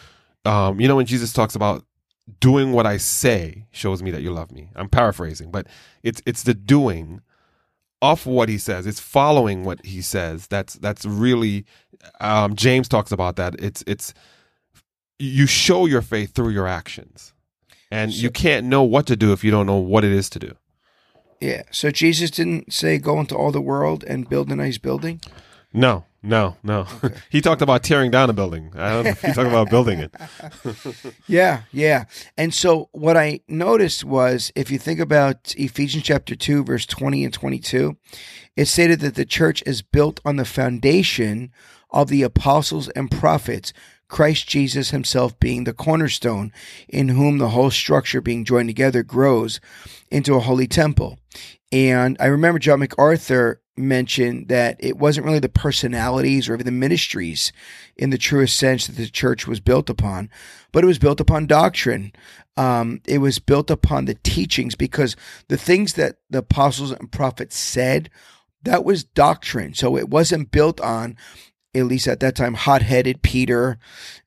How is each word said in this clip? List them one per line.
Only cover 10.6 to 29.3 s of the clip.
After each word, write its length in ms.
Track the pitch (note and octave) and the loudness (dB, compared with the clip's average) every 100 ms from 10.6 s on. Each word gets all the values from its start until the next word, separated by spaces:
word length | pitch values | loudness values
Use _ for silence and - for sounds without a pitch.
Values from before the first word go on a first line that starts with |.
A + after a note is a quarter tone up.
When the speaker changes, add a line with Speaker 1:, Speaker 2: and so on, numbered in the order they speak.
| F#2+ - | -6 -8
Speaker 1:
that's 280 | G#2 G2+ G#2 | -8 -6 -6
really, 600 | G2+ B2 B2 A2 G2+ G2+ _ _ _ - _ | 0 2 2 2 -2 -8 _ _ _ -20 _
um, 360 | G#2 G#2+ G#2 G#2 | 0 2 2 2
James 320 | B2 B2+ B2 | 2 2 2
talks 240 | A#2 G2+ | -2 -2
about 260 | F#2+ F2+ F2+ | -4 -4 -4
that. 180 | F2+ E2+ | -6 -6
It's, 240 | G2+ - - | -10 -10 -8
it's, 260 | G2+ - - _ _ _ _ _ _ _ _ _ _ | -8 -8 -18 _ _ _ _ _ _ _ _ _ _
you 280 | C#3 C3+ C#3 | -4 2 4
show 380 | - - F3+ F3 | 4 4 4 4
your 140 | C3 | 2
faith 300 | G#2+ A2 G2+ - | 0 -4 -4 -2
through 140 | A#2 | -2
your 180 | G2+ F#2 | 0 -2
actions. 640 | F2+ - - - _ - _ _ _ _ _ _ | -4 -8 -16 -18 _ -20 _ _ _ _ _ _
And 240 | A2 G#2+ | -6 -4
Speaker 2:
So 80 | G#2 | -4
Speaker 1:
you 80 | A#2+ | -4
can't 380 | - E3+ C3+ B2 | 0 0 0 2
know 160 | C#3 | 2
what 240 | B2+ C3 D3 | 4 2 2
to 80 | A2 | 2
do 160 | G#2+ | 2
if 100 | G2 | 2
you 60 | G#2+ | 2
don't 140 | G#2 G2+ | 2 2
know 120 | G2 | 0
what 260 | F#2 G#2+ | 2 2
it 80 | G#2 | 2
is 180 | G2 F#2+ | 0 -2
to 80 | - | -8
do. 160 | - - _ _ _ _ _ _ _ _ | -14 -16 _ _ _ _ _ _ _ _
Speaker 2:
Yeah. 240 | - - - | -8 -8 -8
So 180 | - A2 | -4 -2
Jesus 400 | - D#3+ E3 E3+ | 2 2 2 -2
didn't 440 | - E3+ E3 - | -2 -2 -2 -6
say, 240 | - D#3+ D#3 | -4 0 0
"Go 220 | C#3+ D3+ | 0 -2
into 160 | C#3+ - | -2 -2
all 160 | D3 | -2
the 100 | C#3+ | -2
world 420 | C3+ C#3 D3+ D3+ | -2 -2 -2 -4
and 240 | - C3 A#2+ | -6 -8 -4
build 220 | C#3 C#3 | -4 -2
a 40 | C#3 | -4
nice 200 | C#3 B2 | -4 -6
building"? 440 | C3 C3+ E3 E3 - - - _ _ | -6 -4 -6 -10 -16 -20 -20 _ _
Speaker 1:
No, 320 | A2+ B2+ F#2+ - _ | 2 2 2 -6 _
no, 360 | G#2 A2 G2 E2+ | -2 0 0 -4
no. 220 | G#2 G#2 F#2+ - | -6 -4 -6 -6
Speaker 2:
Okay. 120 | C3+ - | -6 -6
Speaker 1:
<laughs> 60 | - | -4
He 100 | D3 | 0
talked 200 | D#3 D#3 | 2 2
about 220 | C#3 B2 | 2 2
tearing 280 | - C#3+ B2+ | 2 2 4
down 180 | B2+ C3 | 4 4
a 40 | |
building. 380 | G#2 F#2+ E2 D#2 F#2 | 2 -4 -6 -12 -8
I 140 | G2 | -4
don't 140 | A2+ A2+ | -2 -2
know 40 | |
if 100 | G2 | -2
he 60 | - | -2